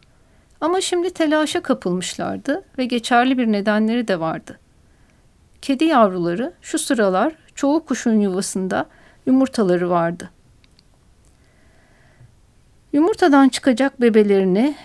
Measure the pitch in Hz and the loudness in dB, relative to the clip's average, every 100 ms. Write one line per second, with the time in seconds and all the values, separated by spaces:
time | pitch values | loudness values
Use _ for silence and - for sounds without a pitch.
0 | _ _ _ _ _ _ 302 370 370 359 | _ _ _ _ _ _ -2 -2 -2 -2
1 | 359 - 311 302 302 349 - 254 185 180 | -2 -2 0 0 0 -2 -4 -4 -4 -4
2 | 180 - 175 190 233 349 - - 254 240 | -6 -8 -8 -6 -6 -6 -8 -8 -4 -4
3 | 226 240 254 254 226 208 202 214 220 240 | 0 2 2 0 0 0 0 0 0 -2
4 | 220 175 160 160 - - _ _ _ _ | -2 -4 -4 -6 -12 -20 _ _ _ _
5 | _ _ _ _ _ _ - 262 320 269 | _ _ _ _ _ _ -6 0 2 4
6 | 208 185 170 175 285 - - 311 - 247 | 2 2 -2 -4 -6 -10 -8 -6 -2 0
7 | 202 185 277 - _ - 277 320 - 254 | 2 2 0 -4 _ -4 0 0 -2 -4
8 | 240 220 202 185 196 190 185 196 - _ | 0 2 2 -2 -4 -6 -4 -4 -6 _
9 | - _ - 262 262 247 190 175 175 175 | -20 _ 0 0 0 0 0 0 0 0
10 | 170 175 180 _ _ _ _ _ _ _ | -2 -4 -14 _ _ _ _ _ _ _
11 | _ _ _ _ _ _ _ _ _ _ | _ _ _ _ _ _ _ _ _ _
12 | _ _ - _ _ _ _ _ _ 285 | _ _ -20 _ _ _ _ _ _ 0
13 | 339 427 349 277 269 - 277 240 269 - | 0 2 4 6 4 2 0 0 -2 0
14 | 240 214 208 196 190 190 285 285 | 2 4 4 2 2 2 0 -4